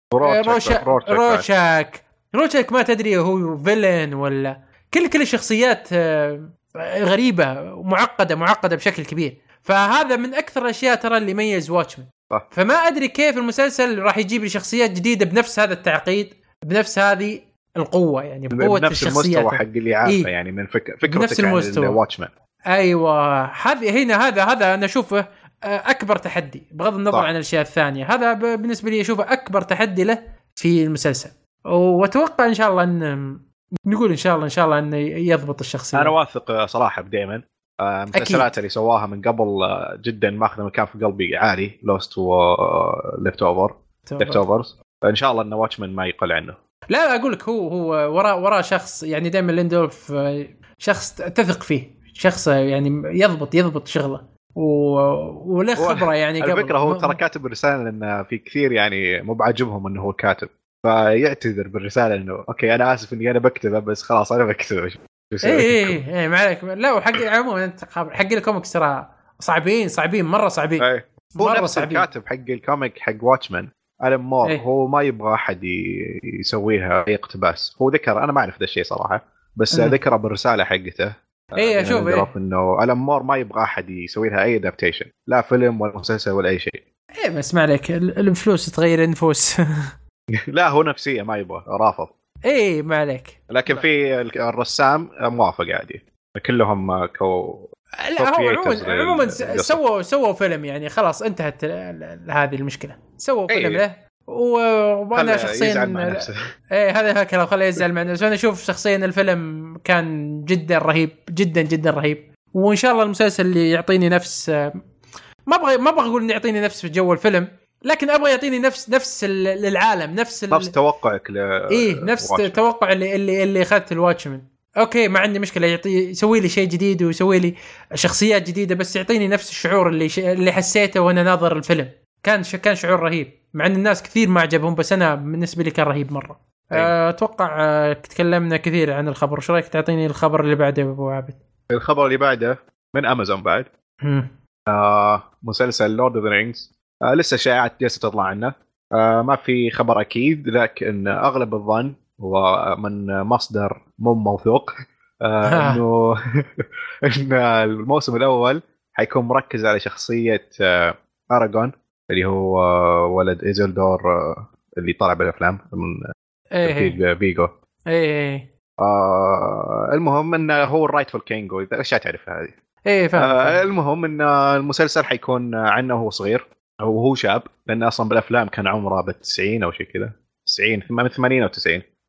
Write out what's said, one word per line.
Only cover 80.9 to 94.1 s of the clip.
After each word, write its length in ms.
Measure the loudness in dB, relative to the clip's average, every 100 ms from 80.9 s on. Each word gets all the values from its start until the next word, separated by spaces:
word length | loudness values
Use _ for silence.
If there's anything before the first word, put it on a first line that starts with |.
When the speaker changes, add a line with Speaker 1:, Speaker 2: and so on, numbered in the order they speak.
| -6 -6 -6 _ _ -8 -2
Speaker 2:
إيه، 220 | 0 0
Speaker 1:
آه، 40 |
Speaker 2:
أشوف، 200 | 0 0
Speaker 1:
ليندروف 260 | 2 0 0
Speaker 2:
إيه. 80 | -4
Speaker 1:
إنه 480 | -2 0 2 2
ألان 120 | 2 0
مور 260 | 0 0
ما 140 | 0 -2
يبغى 260 | -2 -2
أحد 280 | -2 -4 -8
يسوي 380 | -10 -8 -4 -2
لها 140 | 2
أي 140 | 2 0
أدابتيشن، 500 | -2 -2 -2 -4 -10 _ 0
لا 140 | 0
فيلم 400 | 2 2 2 0
ولا 180 | -4 -6
مسلسل 320 | -6 -4 -2
ولا 180 | 0 0
أي 100 | 0
شيء. 240 | -4 -10 _ _ _ -6
Speaker 2:
إيه، 120 | -4
بس 240 | -4 -2
ما 80 | 2
عليك، 280 | 2 2 -2
ال-، 280 | -2 -2 0
الفلوس 520 | 0 2 0 0 -2
تغير 320 | 0 2 4
النفوس. 580 | 2 2 0 2 0 0 0 -2 -6
<laughs> 320 | -10 -20 _ -8
Speaker 1:
<laughs> 160 | -6 -2
لا، 220 | 2 4
هو 140 | 4
نفسية 400 | 2 -2 -4 -4
ما 140 | -4 -6
يبغى، 280 | -6 -10 -6
رافض. 400 | 0 2 0 -8 _ _ -6
Speaker 2:
إيه، 380 | 0 2 2 0
ما 140 | 0 -2
عليك. 460 | -2 -6 -12 -20 -4
Speaker 1:
لكن 260 | -2 0 0
في 440 | 2 2 2